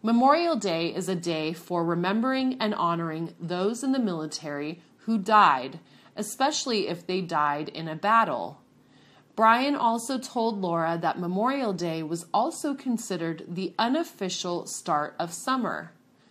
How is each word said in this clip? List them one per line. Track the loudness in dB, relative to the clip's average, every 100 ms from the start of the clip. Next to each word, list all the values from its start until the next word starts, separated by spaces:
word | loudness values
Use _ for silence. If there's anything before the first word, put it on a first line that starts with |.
Memorial | 4 6 6 6 4 0
Day | 0 0 0
is | -2 -2
a |
day | -2 0 -2 -2
for | -4 -4 0
remembering | 2 2 2 2 2 0 0 0
and | -2
honoring | 0 0 0 -2 -4 -6 -8
those | -6 0 0 0
in | 0
the | 0
military | 0 -2 -6 -8 -8 -6 -6 -8 -16 _
who | -2 -2
died, | 4 6 8 6 -2 -12 -20 -20 -16 -8
especially | -8 0 0 0 -2 0 0
if | -4 -4
they | -4
died | -2 0 2 0 -4
in | -8 -8
a |
battle. | -4 2 4 4 0 -4 -10 _ _ _ -20 -20 -20 _ 4
Brian | 6 6 2 2
also | 2 0 -2 -6
told | -4 -2 0 0
Laura | 0 0 0 0
that | 0 -2
Memorial | -2 0 0 0 -2
Day | -2 -2 -4
was | -4 -6 -2
also | 0 0 -2 -4
considered | -4 -2 -4 -2 -4 -4 -6 -8
the | -6 -6 -2
unofficial | 0 0 -2 -6 -6 -4 -4 -4 -6
start | -10 -2 0 0 -4
of | -6
summer. | -6 -2 -2 0 -4 -10 -18 _ _ _